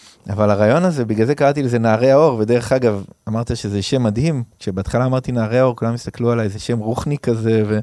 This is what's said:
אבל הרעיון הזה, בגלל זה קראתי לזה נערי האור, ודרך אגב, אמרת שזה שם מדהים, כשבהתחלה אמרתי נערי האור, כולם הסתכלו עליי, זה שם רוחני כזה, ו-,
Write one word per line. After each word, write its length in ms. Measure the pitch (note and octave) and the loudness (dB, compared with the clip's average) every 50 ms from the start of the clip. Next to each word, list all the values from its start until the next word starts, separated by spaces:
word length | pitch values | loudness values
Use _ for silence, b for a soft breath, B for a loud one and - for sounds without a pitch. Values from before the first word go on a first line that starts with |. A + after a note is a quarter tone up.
| B B B B B - | B B B B B -8
אבל 200 | G2+ G2+ G#2+ G#2 | -2 0 2 2
הרעיון 340 | G#2 G2 G#2 G#2+ B2 D#3+ F3+ | 4 4 4 4 4 4 2
הזה, 200 | F#3 E3 C#3 A#2+ | 0 0 -2 -2
בגלל 200 | G#2+ A2 G#2 A2+ A#2+ | -2 0 0 0 0
זה 80 | D3 | 2
קראתי 280 | C#3+ D3 C#3 C#3 D3 C#3 | 2 2 2 2 0 -2
לזה 160 | B2 A#2+ A#2+ | -2 0 0
נערי 320 | A2+ A2+ A2 A2 A#2+ C3+ | 2 2 2 4 4 4
האור, 280 | C3+ C#3+ D#3 D#3+ C3 A2+ | 6 6 4 4 2 0
ודרך 320 | G#2+ G#2+ A#2+ A#2+ A#2 - | 0 2 2 0 2 0
אגב, 340 | C3+ C3 B2 A#2 G#2 G2 F#2+ - - _ _ - | 0 2 2 0 0 -2 -6 -12 -18 _ _ -6
אמרת 300 | G#2+ A2+ A#2 A#2 A#2+ A2+ | -6 -6 -4 -4 -6 -6
שזה 240 | - G#2 G2+ G2+ | -4 -4 -4 -4
שם 220 | F#2+ - - C3 B2 | -2 -2 -2 0 0
מדהים, 400 | A2 G#2 A#2 C#3 E3 D#3+ C3 A#2 - _ _ | 0 0 0 -2 -2 -2 -4 -6 -8 _ _
כשבהתחלה 460 | - - F#2 F#2 G2 - - A#2+ B2+ | -10 -6 -6 -6 -6 -4 -2 -2 0
אמרתי 260 | C3 B2+ C3 B2+ - | 0 -2 -2 -4 -4
נערי 280 | B2+ A#2+ A2+ G#2+ A2+ B2+ | -4 -2 -2 0 2 2
האור, 160 | C3 B2+ A#2+ | 2 2 0
כולם 180 | - - A2+ A#2 | -2 -4 -4 -4
הסתכלו 380 | A#2 - - - - B2 A#2 | -6 -8 -12 -8 -4 -2 0
עליי, 180 | A#2+ A#2 A2+ G#2 | 0 0 -2 -4
זה 100 | G2 G2 | -4 -6
שם 200 | - - A#2+ A#2 | -6 -4 -4 -4
רוחני 380 | G#2 A2 A#2+ - - D3 D3 C#3 | -4 -4 -4 -4 -4 -4 -6 -4
כזה, 460 | - - A#2 A2+ A2 A2+ A2+ A2 G#2+ G#2 | -2 -2 -2 0 0 2 2 2 2 0
ו-, 120 | G#2+ G#2+ | 0 -2